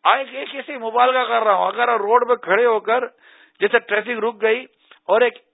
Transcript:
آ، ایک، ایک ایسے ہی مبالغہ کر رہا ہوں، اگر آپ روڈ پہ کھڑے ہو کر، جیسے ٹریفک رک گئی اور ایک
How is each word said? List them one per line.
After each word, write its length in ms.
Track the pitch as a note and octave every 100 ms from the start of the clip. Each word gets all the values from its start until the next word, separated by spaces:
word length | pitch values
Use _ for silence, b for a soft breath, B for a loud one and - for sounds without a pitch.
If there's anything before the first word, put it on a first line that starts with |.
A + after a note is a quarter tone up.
آ، 100 | E3 B3
ایک، 180 | C4
ایک 200 | B3+ -
ایسے 180 | C#4 C#4+
ہی 60 | C#4
مبالغہ 460 | A3+ A#3 B3+ B3+ A#3+
کر 160 | A#3
رہا 100 | A3
ہوں، 120 | F#3 F#3
اگر 220 | G3+ A#3+
آپ 120 | A3+
روڈ 280 | G3+ A#3+ A#3+
پہ 60 | A#3+
کھڑے 220 | - G3 A#3+
ہو 120 | A3
کر، 260 | G3+ A#3+ B3 _ b b b b
جیسے 180 | G3+ A3+
ٹریفک 460 | - G#3 G#3 A#3
رک 180 | A3 G#3+
گئی 220 | A3 A#3 B3+ _ b b -
اور 120 | G#3
ایک 180 | A#3+ A#3 _